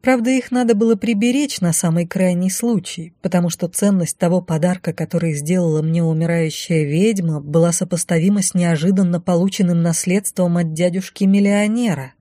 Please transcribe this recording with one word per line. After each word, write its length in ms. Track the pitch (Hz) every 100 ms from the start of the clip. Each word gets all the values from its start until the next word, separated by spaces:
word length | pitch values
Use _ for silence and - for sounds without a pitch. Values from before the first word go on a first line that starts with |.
Правда, 280 | - 254 233
их 200 | 262 -
надо 240 | 247 240
было 220 | 214 226 220
приберечь 640 | 220 208 240 262 285 -
на 140 | 175
самый 320 | 160 175 165 170
крайний 440 | 185 185 175 185
случай, 640 | 185 233 220 - - 160 _
потому 300 | 175 175 175
что 180 | - 170
ценность 480 | - 202 190 165 -
того 240 | 175 180
подарка, 540 | 180 160 175 180 -
который 400 | - 160 170 165
сделала 480 | 147 147 185 170 156
мне 200 | 160 165
умирающая 800 | 165 160 165 170 160 - - 165
ведьма, 560 | 147 151 214 202 170 151
была 300 | 147 160 170
сопоставима 720 | 165 180 170 - 170 175 202
с 120 | 185
неожиданно 680 | 180 175 160 165 196 185 175
полученным 600 | 170 175 190 - 185 170
наследством 760 | 170 160 - 190 202 - 180 170
от 160 | 170
дядюшки-миллионера. 1400 | 156 180 170 190 - 190 196 202 202 208 226 233 139 131 _